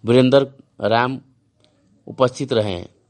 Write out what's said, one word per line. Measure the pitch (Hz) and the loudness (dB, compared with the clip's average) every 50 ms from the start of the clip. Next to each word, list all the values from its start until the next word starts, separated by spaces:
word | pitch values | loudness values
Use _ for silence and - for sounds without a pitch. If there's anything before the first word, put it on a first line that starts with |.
| - | 0
वीरेंद्र | 107 120 127 127 127 131 139 139 131 - _ _ _ _ _ | 2 2 4 4 4 4 2 2 0 -8 _ _ _ _ _
राम | 107 104 110 117 123 127 135 127 _ _ _ _ _ _ _ _ _ _ _ _ _ _ _ _ _ | -4 0 0 0 0 -2 -6 -10 _ _ _ _ _ _ _ _ _ _ _ _ _ _ _ _ _
उपस्थित | - 117 - 131 123 - - 143 120 | -20 -2 -2 -2 -2 -2 -6 -8 -4
रहे। | 127 113 107 104 92 87 90 - _ _ _ | -2 -2 -2 -2 -6 -10 -12 -16 _ _ _